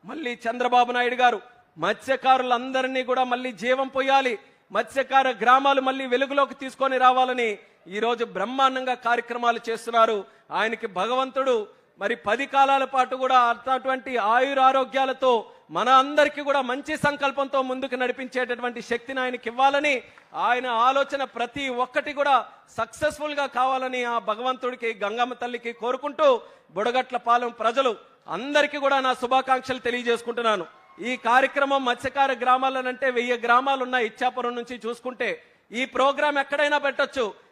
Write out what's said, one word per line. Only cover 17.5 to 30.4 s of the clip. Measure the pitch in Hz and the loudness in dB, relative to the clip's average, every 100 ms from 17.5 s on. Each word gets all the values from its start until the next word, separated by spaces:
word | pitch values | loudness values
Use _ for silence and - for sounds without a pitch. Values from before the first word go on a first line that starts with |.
| 269 | -2
ముందుకు | 262 262 262 254 | -2 -4 -6 -4
నడిపించేటటువంటి | 247 247 254 254 247 233 247 233 | -4 -4 -6 -4 -4 -4 -6 -8
శక్తిని | 226 233 - 269 | -6 -6 -6 -4
ఆయనకి | 254 247 226 | -4 -4 -10
ఇవ్వాలని, | 240 269 285 294 262 - - _ 156 | 2 2 4 0 -2 -6 -20 _ -4
ఆయన | 196 247 254 | 0 0 0
ఆలోచన | 226 240 269 277 285 | 2 2 2 -2 -4
ప్రతి | 262 226 240 285 277 | -6 -6 -8 -6 -6
ఒక్కటి | 240 254 294 285 | -4 -2 -4 -4
కూడా | 285 285 254 - - _ - | -2 2 2 2 -16 _ -8
సక్సెస్ఫుల్ | 226 - 302 302 302 | -6 -2 -4 -2 -6
గా | 285 277 | -4 -4
కావాలని | - 262 262 254 254 | 0 0 0 -2 -4
ఆ | 240 233 | -2 -2
భగవంతుడికి, | 196 208 254 254 247 247 233 220 | -4 -4 -4 -4 -6 -6 -6 -4
గంగమ్మ | 202 226 247 | -6 -2 -4
తల్లికి | 240 240 240 233 | -4 -8 -8 -10
కోరుకుంటూ, | 233 233 254 294 277 302 240 - - _ 160 | -6 -4 -4 -6 2 4 4 -2 -20 _ -4
బుడగట్ల | 226 247 254 247 | -2 0 -2 -6
పాలెం | 233 240 247 - | 2 2 0 -2
ప్రజలు | 220 240 269 196 - _ - | -2 2 0 -2 -10 _ -10
అందరికీ | 165 262 294 285 294 | -8 0 2 2 0
కూడా | 277 269 | 0 2
నా | 262 | 0
శుభాకాంక్షలు | 254 247 262 254 262 254 254 | -2 0 0 2 -2 -2 -6
తెలియజేసుకుంటున్నాను. | 240 247 240 233 233 240 | -4 -4 -2 -2 -2 -2